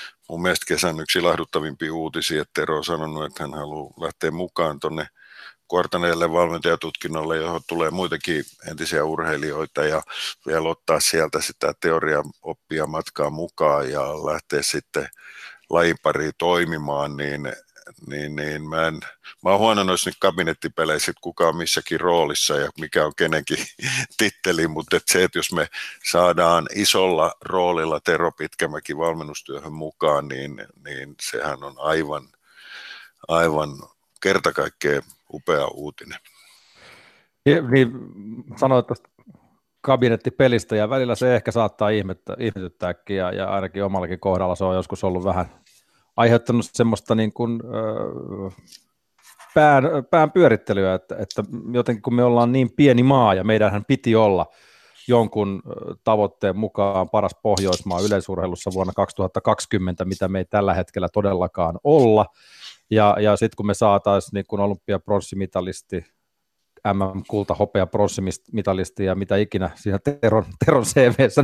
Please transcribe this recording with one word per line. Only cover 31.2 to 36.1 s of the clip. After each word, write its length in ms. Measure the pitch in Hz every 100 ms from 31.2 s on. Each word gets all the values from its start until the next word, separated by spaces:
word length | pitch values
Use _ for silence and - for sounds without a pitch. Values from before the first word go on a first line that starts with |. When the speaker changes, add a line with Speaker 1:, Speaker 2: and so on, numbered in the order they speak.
Speaker 1:
sehän 420 | - 58 76 65
on 120 | 71 65
aivan, 500 | 76 80 76 73 65 _ _ _ - - - - - _ -
aivan 420 | 82 82 76 73 69 - _ _ -
kerta 320 | 95 92 80
kaikkiaan 500 | 73 71 - 73 71 - - _
upea 340 | 78 - 76 69
uutinen. 520 | - 73 - -